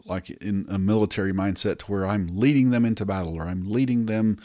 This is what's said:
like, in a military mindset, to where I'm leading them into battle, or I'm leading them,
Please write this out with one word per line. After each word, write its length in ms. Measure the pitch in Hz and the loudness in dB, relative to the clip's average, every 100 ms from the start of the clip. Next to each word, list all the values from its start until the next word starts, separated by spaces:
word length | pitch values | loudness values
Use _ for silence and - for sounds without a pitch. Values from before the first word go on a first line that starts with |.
| - | -8
like, 240 | 92 - | -8 -6
in 380 | - 104 98 - | -10 -4 -4 -2
a 80 | 98 | 0
military 560 | 95 110 104 - 95 | 2 4 2 0 -2
mindset, 460 | 95 98 92 104 - | 0 0 0 -2 -2
to 60 | - | -4
where 200 | 101 95 | -4 0
I'm 220 | 104 87 | -2 -2
leading 420 | 92 135 143 127 | 2 4 4 4
them 160 | 120 117 | 4 2
into 200 | 110 98 | 0 -2
battle, 280 | 95 82 | -2 -4
or 100 | 82 | -6
I'm 200 | 82 90 | -6 -6
leading 420 | 95 113 131 120 110 | -4 -2 0 0 0
them, 320 | 110 110 104 | 2 2 0